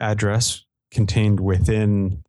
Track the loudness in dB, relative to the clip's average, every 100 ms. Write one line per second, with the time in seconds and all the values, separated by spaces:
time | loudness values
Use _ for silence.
0 | -4 -2 0 0 -2 -6 _ _ _ -2
1 | 0 2 2 2 2 0 0 0 2 0
2 | -2 -4